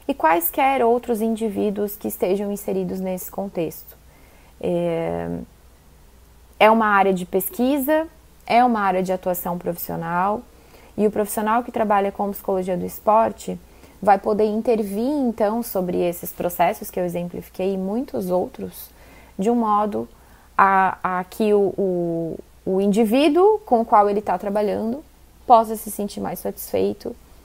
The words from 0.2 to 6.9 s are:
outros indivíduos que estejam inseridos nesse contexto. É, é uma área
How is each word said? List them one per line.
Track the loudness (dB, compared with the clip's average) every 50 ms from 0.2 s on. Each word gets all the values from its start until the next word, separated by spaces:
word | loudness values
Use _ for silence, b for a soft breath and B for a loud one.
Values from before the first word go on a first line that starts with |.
| 2 2 2 2 0 -2 -2 0 2 2 2 2 2
outros | 2 2 2 0 -2 -2 -2
indivíduos | 0 -2 -2 -2 -4 -4 -2 -2 -2 -2 0 -2 -4 -4 -6
que | -6 -8
estejam | -8 -4 -2 0 0 0 0 -2 -4
inseridos | -6 -6 -6 -4 -4 -2 -2 -4 -4 -4
nesse | -4 -6 -6 -6 -8 -10
contexto. | -8 -8 -8 -6 -4 -4 -4 -4 -6 -10 -18 -20 -20 -20 b b b b b b b b b b b -8
É, | -4 -2 -2 0 0 0 -2 -2 -2 -2 -4 -4 -4 -6 -6 -8 -8 -12 -18 -20 -20 -20 -20 -20 -20 -20 -20 -20 -20 -20 -20 -20 -20 -20 -20 -20 -20 -20 0 4
é | 6 6
uma | 6 6 4
área | 4